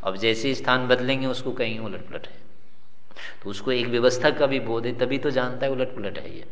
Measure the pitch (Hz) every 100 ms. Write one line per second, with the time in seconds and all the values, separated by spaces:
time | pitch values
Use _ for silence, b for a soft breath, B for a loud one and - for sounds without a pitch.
0 | 98 98 110 110 135 131 - 127 127 123
1 | 127 135 131 120 135 120 117 110 110 90
2 | - - - - - - - - - -
3 | - B B B 101 101 - 123 117 120
4 | 123 123 151 147 139 135 113 117 117 117
5 | 123 135 147 131 127 123 135 131 127 110
6 | 101 - 82 82 -